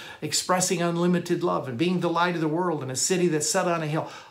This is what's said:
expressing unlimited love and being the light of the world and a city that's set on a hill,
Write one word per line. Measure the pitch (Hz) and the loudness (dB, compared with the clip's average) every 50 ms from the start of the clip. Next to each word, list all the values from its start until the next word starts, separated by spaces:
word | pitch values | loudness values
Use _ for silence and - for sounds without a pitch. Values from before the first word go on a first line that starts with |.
| - - - - | -14 -16 -12 -10
expressing | 156 151 - - - - 180 180 180 - 190 170 | -6 -4 -2 -2 0 2 2 2 2 0 0 0
unlimited | 170 170 170 170 175 180 180 170 170 - 175 151 | 0 0 2 2 4 4 4 2 2 0 -2 0
love | 165 180 175 165 135 131 | 0 0 0 -2 -2 -4
and | 120 113 | -2 0
being | 165 180 185 170 | 0 2 2 2
the | 160 175 | 0 0
light | 165 170 175 180 175 | 2 2 2 0 0
of | 165 | 0
the | 160 151 | -2 0
world | 151 175 185 180 160 147 | 0 0 0 -2 -2 -2
and | 131 131 | -4 -6
a | 131 | -4
city | 127 - - 185 175 175 170 | -2 0 0 2 2 4 2
that's | 156 151 151 - | 2 2 0 0
set | - 190 180 | 0 0 2
on | 180 170 165 | 2 0 0
a | 160 | -2
hill, | 147 156 156 - - - - - - | -2 -2 -2 -4 -4 -10 -16 -18 -14